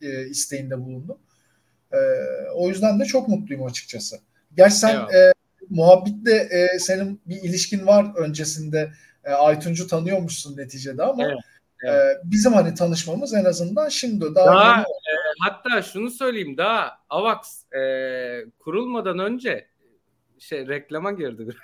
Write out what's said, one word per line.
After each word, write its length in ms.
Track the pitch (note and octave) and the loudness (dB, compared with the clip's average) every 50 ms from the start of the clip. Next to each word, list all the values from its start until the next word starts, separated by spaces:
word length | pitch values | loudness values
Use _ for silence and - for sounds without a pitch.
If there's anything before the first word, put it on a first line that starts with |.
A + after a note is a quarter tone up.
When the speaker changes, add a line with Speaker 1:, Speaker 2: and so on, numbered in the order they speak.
| D3+ | -12
Speaker 1:
e, 240 | C#3 C3 C3 C3 C3 | -10 -10 -10 -10 -10
isteğinde 520 | C#3 - - - C#3+ C3+ C3+ C3 C3 B2+ | -8 -8 -8 -6 -8 -10 -10 -10 -10 -10
bulundum. 380 | B2+ B2+ B2+ B2+ C#3+ F#3+ C#4 - _ _ _ _ _ _ _ _ _ _ _ _ _ _ - | -10 -12 -14 -14 -14 -16 -16 -18 _ _ _ _ _ _ _ _ _ _ _ _ _ _ -2
E, 60 | C3+ C3+ C3+ C3 - C2+ - C2 C2+ C#2 C#3 - | 0 2 2 0 0 -2 -6 -6 -8 -8 -8 -4
o 140 | E3+ F3 F#3 | -2 0 0
yüzden 320 | F#3+ F#3 G#3 G#3+ G3+ G3+ | 0 2 2 2 2 2
de 40 | C#4 | 0
çok 240 | - - C4 B3+ A3 | 0 0 -2 0 0
mutluyum 360 | G#3 G#3 - - C#3+ C3 C3 | -2 -2 -2 -6 -8 -8 -8
açıkçası. 520 | B2+ B2 - - - - A2 G#2 - A2 - _ _ _ _ _ _ D3 | -8 -8 -10 -12 -12 -12 -12 -10 -12 -12 -14 _ _ _ _ _ _ _
Gerçi 200 | E3+ F#3 G#3 G#3 | 6 6 6 6
sen, 140 | G#3 A3 A3 | 4 2 2
Speaker 2:
Eyvallah. 240 | A3 C3+ A#2 G#2 F#3+ | 2 0 -2 4 6
Speaker 1:
e, 180 | F#3 F#3 F#3 F#3 - _ _ _ _ F#3+ F#3 | 8 10 10 8 6 _ _ _ _ -14 -6
muhabbetle, 640 | F#3+ D#3+ D#3+ F3 F#3 F#3 F#3 G#3 G#3 G#3 A3 A#3 A3 | -2 4 8 8 8 8 8 0 -6 -4 0 2 2
e, 440 | G#3+ F3+ - F3+ F3 F3+ F3+ F3+ F3+ | 2 2 0 2 2 2 2 2 -2
senin 420 | - - F#3+ F#3+ G3 G3 G3+ - _ | -2 -2 -2 -2 -4 -6 -8 -12 _
bir 100 | E3+ F#3 | -12 -12
ilişkin 500 | G3 F#3 E3+ F3+ F3 - - G#3 G3 F#3+ | -8 -6 -4 -4 -4 -4 -4 -4 -2 4
var 300 | G3+ G#3 G#3 G3+ G3+ - | 6 6 6 6 2 -2
öncesinde. 760 | F3 D#3 D3+ D3 D3+ D#3 D3+ - D#3 D#3 D3+ D#3 D#3 D3+ D3+ - _ _ _ _ _ _ | -4 -4 -4 -4 -6 -6 -8 -8 -8 -8 -4 -4 -4 -4 -4 -8 _ _ _ _ _ _
E, 60 | C#3+ | -4
Aytuncu 560 | C#3 C#3+ D3 D3+ D#3 D3+ D3+ E3+ E3+ E3 F#3 | 2 4 4 4 4 4 0 -4 -6 -6 -4
tanıyormuşsun 680 | - F3 D#3+ E3 F3+ G3 F#3 E3+ D#3+ D#3+ - - C#3+ C#3 | -4 -4 -4 -2 -2 -2 -2 -4 -4 -8 -10 -12 -14 -14
neticede 460 | C#3 C#3 B2+ - C3+ C3 C3+ B2+ C#3 E3+ | -14 -14 -14 -14 -12 -12 -10 -6 -4 -2
ama 220 | B3+ C#4 A#3+ - | -2 -2 -2 -2
Speaker 2:
Evet. 140 | D3 C#3 A#2+ - _ _ _ _ _ _ _ B2 | -4 -4 -6 -10 _ _ _ _ _ _ _ -4
Evet. 340 | C3+ C#3+ C#3+ C#3 C3+ C#3 | 0 4 4 4 4 2
Speaker 1:
Ee, 40 | - E3+ | 0 -2
bizim 280 | F3 G#3 G#3 G#3+ B3 A#3 | -2 0 2 4 4 4
hani 220 | G3 E3+ E3 - | 4 4 2 0
tanışmamız 600 | - F3 E3+ E3 E3 - D#3+ E3 G#3+ C#4+ B3 A3 | -2 -2 -2 -2 -4 -4 -6 -6 -6 -6 -2 -2
en 100 | G#3 F#3 | 0 2
azından 440 | F3+ E3+ D#3+ F3 F3 G#3 D4 D#4 D4 | 2 0 0 -4 -4 -2 -2 -2 -2
şimdi 460 | C#4+ - - A#3+ G#3+ G3+ E3 D3+ D#3 | -4 -4 -4 -4 -4 -4 -4 0 2
daha 120 | F#3 F#3 | 4 6
Speaker 2:
Daha, 240 | F#3 F#3 F#3+ G#3 A#3 | 6 8 8 8 6
Speaker 1:
yeni 100 | A#3+ A3+ G3+ | 6 4 2
oldu. 80 | C#3+ - - - D#3 | -2 -8 -10 -8 -6
Speaker 2:
e, 40 | D#3 D#3 D#3 D#3 D3+ - | -6 -4 -4 -4 -4 -4
hatta 420 | F3 G3+ G3 - - B3+ A#3+ G#3 F3+ | -4 -4 -4 -6 -6 -4 -4 -4 -4
şunu 280 | - - F#3+ A3+ B3 | -6 -8 -8 -8 -8
söyleyeyim, 460 | A#3+ - C4+ B3+ A#3 G#3+ F#3 C#3+ C3+ | -8 -6 -4 -4 -4 -4 -8 -8 -6
daha 420 | C#3 F3+ G#3 A3+ G#3+ E3 B2 - _ _ _ | -4 -2 -2 -2 -2 -4 -6 -8 _ _ _
Avax, 640 | D3 E3+ G#3 A3+ G#3+ - - - - - - _ - | -6 -2 -2 -2 -2 -4 -6 -14 -20 -20 -20 _ -8
e, 720 | C3+ C3+ C3+ C3 C3 C3 C3 B2+ B2+ B2+ B2 B2 A#2+ A2 A#2 _ _ | -6 -4 -4 -4 -4 -6 -6 -8 -8 -8 -8 -10 -12 -14 -16 _ _
kurulmadan 600 | _ D#3 E3 G#3 B3+ B3 B3 A#3 F#3+ F#3+ F3 F3+ | _ -8 -6 -6 -6 -4 -6 -6 -6 -6 -6 -4
önce 500 | F#3+ G#3 A#3+ B3+ B3+ A3+ D3 - - _ _ _ _ _ _ _ _ _ _ _ _ _ _ _ | -6 -6 -6 -6 -6 -6 -6 -6 -8 _ _ _ _ _ _ _ _ _ _ _ _ _ _ _
şey, 300 | - - D#3+ C#3 C3 C3 | -16 -12 -10 -10 -8 -8
reklama 440 | C#3+ C#3+ C#3+ _ D3 D#3 F3 G3+ G3+ | -10 -10 -10 _ -10 -8 -8 -8 -8
girdi. 440 | F3+ D#3 B2+ A2+ G#2+ A2+ A2+ - - | -6 -8 -8 -8 -6 -8 -8 -8 -6